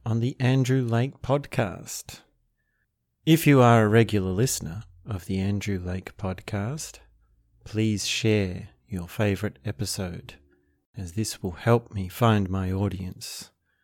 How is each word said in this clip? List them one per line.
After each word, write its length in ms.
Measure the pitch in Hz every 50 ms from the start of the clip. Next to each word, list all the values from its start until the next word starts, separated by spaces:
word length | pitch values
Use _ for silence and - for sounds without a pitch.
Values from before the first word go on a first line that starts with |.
| -
on 140 | 117 113 117
the 180 | 117 127 - -
Andrew 420 | 123 123 131 135 127 123 131 135 123
Lake 400 | 113 117 117 123 139 - - -
Podcast. 1000 | - 135 143 139 - - - 113 95 85 - - - - - - - - - _ _ _ _ _ _ _ _ _ _ _ _ _ _ _ _ _ _ _ _ -
If 220 | 156 160 160 -
you 140 | 151 143 131
are 240 | 123 120 117 113 110
a 40 | 104
regular 440 | 107 117 113 95 107 104 92 92 92
listener 500 | 95 127 135 - - - 78 82 107 - - - - -
of 200 | - 101 90 -
the 120 | - 95 95
Andrew 400 | 95 101 101 101 - 107 101 90
Lake 380 | 90 90 90 95 - - -
Podcast, 840 | - - 92 92 - - - - 101 101 117 147 156 - - - - _ _ _ _ _ _ _ _ _ _ _ _ -
please 400 | - - 107 110 110 107 95 -
share 680 | - - - - 110 107 104 98 90 90 98 104 - _ _ _ -
your 180 | - 92 87
favourite 540 | 87 - - 110 101 98 92 104 104 - - -
episode, 680 | 107 - - 107 - - - 95 87 85 71 - - - - _ _ _ _ _ _ _ _ _ _ -
as 160 | - 95 85 85
this 280 | 107 107 - - -
will 120 | - 95 85
help 420 | - - 117 117 117 120 - -
me 140 | 101 95 87
find 420 | - - 120 113 110 104 98 92
my 220 | 95 95 95 92 95
audience. 800 | 95 104 98 90 92 95 90 - - - - - - - - _ _ _ _ _ _